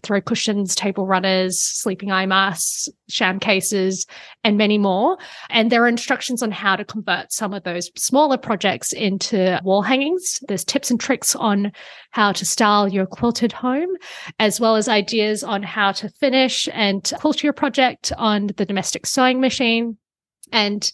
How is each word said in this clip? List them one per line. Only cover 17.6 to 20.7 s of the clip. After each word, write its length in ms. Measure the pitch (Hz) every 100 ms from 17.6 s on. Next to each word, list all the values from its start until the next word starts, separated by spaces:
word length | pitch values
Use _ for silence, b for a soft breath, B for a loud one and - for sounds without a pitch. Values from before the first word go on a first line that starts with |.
| 285 277 254 - - -
on 280 | 220 208 202 -
the 80 | 196
domestic 420 | 196 - - -
sewing 320 | 269 254 254
machine. 560 | 262 - 240 233 233 208 _ _ _ _ -
And 380 | 220 208